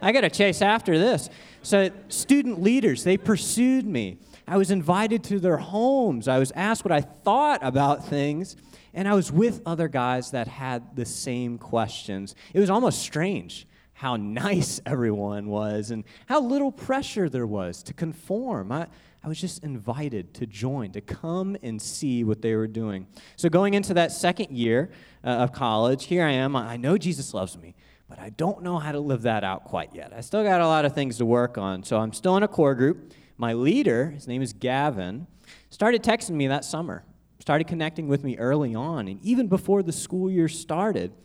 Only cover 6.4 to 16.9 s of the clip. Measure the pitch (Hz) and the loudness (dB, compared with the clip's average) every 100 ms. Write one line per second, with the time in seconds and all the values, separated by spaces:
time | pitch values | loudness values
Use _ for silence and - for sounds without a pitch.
6.4 | 131 - 202 226 190 151 139 - 202 254 | 2 0 -2 0 2 0 0 -4 2 4
7.4 | 302 247 131 131 143 147 - 143 143 147 | 4 2 0 2 4 2 -2 -2 -2 -2
8.4 | 190 - - - _ 170 196 202 170 151 | -8 -12 -20 -20 _ -4 2 2 4 2
9.4 | 233 - 165 165 160 131 123 127 123 127 | 2 0 -6 -2 -2 0 0 -2 -2 -6
10.4 | 110 - 131 123 120 127 117 - 139 123 | -6 -8 -6 -8 -8 -8 -8 -8 -6 -4
11.4 | 123 120 - 117 110 - - 98 98 - | -6 -8 -2 -2 -2 -6 -8 -8 -8 -14
12.4 | - 190 196 202 240 - - 151 180 160 | -2 2 4 4 2 0 -4 -2 -2 -4
13.4 | 87 - - _ _ - 135 120 104 117 | -8 -16 -20 _ _ -8 -4 -4 -4 -4
14.4 | 202 190 131 - - 135 117 104 101 104 | 0 0 0 -4 -4 0 0 0 -2 -4
15.4 | 104 104 107 104 107 113 - - - 294 | -4 -4 -2 -4 -6 -8 -10 -16 -2 0
16.4 | 247 277 277 277 - | 2 0 0 -4 -4